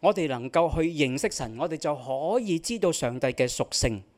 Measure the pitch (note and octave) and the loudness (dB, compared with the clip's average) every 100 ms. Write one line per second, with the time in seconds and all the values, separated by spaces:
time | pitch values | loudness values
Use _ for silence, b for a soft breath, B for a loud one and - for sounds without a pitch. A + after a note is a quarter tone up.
0 | F3 G3 D#3 B2+ B2+ E3 E3 D#3+ D#3+ D#3+ | 4 2 0 -2 0 2 2 2 0 2
1 | C#3 C3 A3 - A#2+ A2 E3 D#3 D#3 C#3+ | 0 2 -2 -2 -8 -4 -4 -2 -2 -2
2 | B2 C3 D#3 A#3+ A3 E3 - A#3 F#3 D#3 | -4 -2 0 0 0 -2 -2 0 0 2
3 | B2 B2 C3 B2 B2+ - - - C3 G#2+ | -2 0 -2 0 0 0 -2 0 0 -2
4 | F#2+ | -10